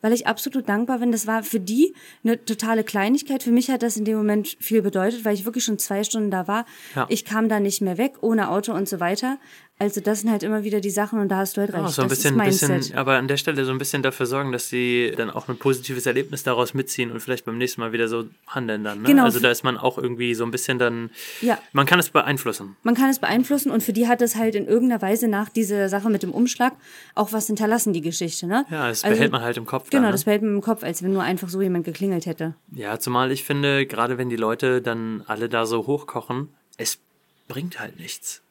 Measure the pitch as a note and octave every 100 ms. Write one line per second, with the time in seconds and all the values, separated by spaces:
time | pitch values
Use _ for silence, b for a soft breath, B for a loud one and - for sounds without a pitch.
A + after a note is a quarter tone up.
0 | A3 A#3 G#3 - - C4+ - G#3 A#3+ B3+
1 | A#3+ A3+ G#3+ A3 G#3+ A3+ F3+ A3+ F4 B
2 | B B A3+ A#3 - G#3+ A3 A3+ A3 G#3
3 | G3+ C#4 C#4+ C4 B3 A#3 B3 B3+ A#3+ A3+
4 | G#3+ A3 G#3+ G#3 G3+ - - A3 G3 G3
5 | F#3+ A#3 A3 G#3 G3+ A#3+ A#3 G#3 - G3
6 | G#3 A3+ G#3 F#3+ F3+ G#3 A#3+ B B C3+
7 | A#2 G#3+ - A3 A3+ G#3+ G3+ G3 G3 F3+
8 | C4+ - A3+ A3 G3+ F#3+ G#3 F3+ G3 F#3
9 | F3 G3+ B3+ C4+ B B B _ G3+ G3+
10 | G3+ G#3+ G#3+ G#3 G#3+ G#3+ G#3 G#3 G3 F#3+
11 | G#3 A3+ G3+ F#3+ F#3+ - G3+ G3 F#3+ C3+
12 | B2+ C3 C#3+ B2+ - F#3+ D3 C#3 C3 -
13 | C3+ C3 C3+ C#3 - C#3+ C3 C3 C#3 D3
14 | C3+ - B2 C3+ C#3 B2 - B2 B2 A#2+
15 | A#2+ - A2+ - - B2 C3+ B2+ B2+ B2+
16 | B2+ B2 C#3 C#3 - A#2+ B2 C3+ C3 -
17 | A#2+ A#2 A#2 B2 - A#2 B2 - A2+ A#2
18 | A#2 A#2 A2+ _ - C3+ A#2 G#2+ G#2+ G#2
19 | A#2+ C#4 B2 B2+ B2 A#2+ C3 B2 B2+ -
20 | B2+ A#2+ A#2+ A2+ A#2 A#2+ - B2+ A#2+ A#2
21 | A#2 B B B A#3 A3+ - C#3 C#3 F3+
22 | E3 D3+ - C#3 B2 G#2 G2 - A3+ A#3+
23 | C4+ C4 - A3 B3+ C#4+ C#4 A3+ A3 G#3
24 | A#3+ A#3+ A#3+ A3 A3+ G#3 - A3+ B3+ A3+
25 | F#3+ A3+ A#3+ G3+ G#3+ - G#3 G#3 G3 G3
26 | G#3+ G3+ F3+ - A#3+ - B3 B3 B B
27 | B - G#3 A3 G#3+ G#3+ G#3+ A#3 A3 E3+
28 | D#3 E3 E3+ - F3 A3 C#4+ D#3 B2 A2+
29 | G3+ A3 C#3+ C3 A#2 A#2+ A2+ C3 - C#4
30 | A#3 G3 - G#3 G#3+ G3+ G#3+ A3 - E3+
31 | F3+ F#3+ F3 F3+ F#3 F#3+ G3 F3+ E3+ E3
32 | G3 F3+ F3 D#3+ E3 D#3 _ C3+ G#2 A2
33 | - B2 C3 C3+ - C#3+ C#3+ C#3 C3+ A2
34 | A#2+ B2+ B2+ A#2 A2 A2+ C3 B2+ A#2+ A#2
35 | A2+ A2 - G#2+ A#2 A#2 A2+ A2+ A2 C#3+
36 | - B2 - B2 D3 _ _ - A#2 -
37 | _ _ _ _ _ B2 F3 - A2+ -
38 | E3+ - - - _